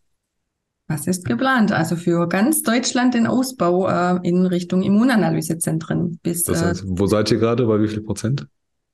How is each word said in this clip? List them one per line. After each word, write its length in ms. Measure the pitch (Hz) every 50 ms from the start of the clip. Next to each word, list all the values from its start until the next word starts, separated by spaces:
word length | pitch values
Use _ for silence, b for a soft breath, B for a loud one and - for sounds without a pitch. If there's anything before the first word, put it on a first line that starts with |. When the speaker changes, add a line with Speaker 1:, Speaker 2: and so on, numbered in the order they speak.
| _ _ _ _ _ _ _ _ _ _ _ _ _ _ _ _ _
Speaker 1:
Was 220 | - 156 147 - 180
ist 160 | 180 180 -
geplant? 480 | - 240 226 262 262 262 240 214 185
Also 240 | - 151 165 - 175
für 320 | 165 - 175 170 170 170 170
ganz 340 | 175 190 208 285 320 -
Deutschland 520 | - 233 226 262 254 - - 254 247 254 247
den 120 | 233 226
Ausbau, 600 | - - 254 262 262 - - 180 175 175 180 190 185
äh, 320 | 175 170 180 180 180 180
in 240 | 180 175 175 180 185
Richtung 360 | 185 180 180 180 175 185 180
Immunanalysezentren. 1400 | 196 196 196 208 233 269 247 214 175 165 160 160 160 - 165 165 - 160 160 160 - - 160 160 170 170 170 -
Bis, 220 | - 170 170 170 -
Speaker 2:
Das 180 | - - 165
Speaker 1:
äh, 40 | 165
Speaker 2:
heißt, 180 | - 87 90 98
wo 200 | 95 92 87 101
seid 240 | 92 104 107 113 -
ihr 60 | 123 107
gerade? 280 | 113 117 120 117 127
Bei 160 | 110 107 104
wie 60 | 110 104
viel 140 | 107 107
Prozent? 440 | 104 - 127 - - - 139 135 - - _ _ _ _ _ _ _ _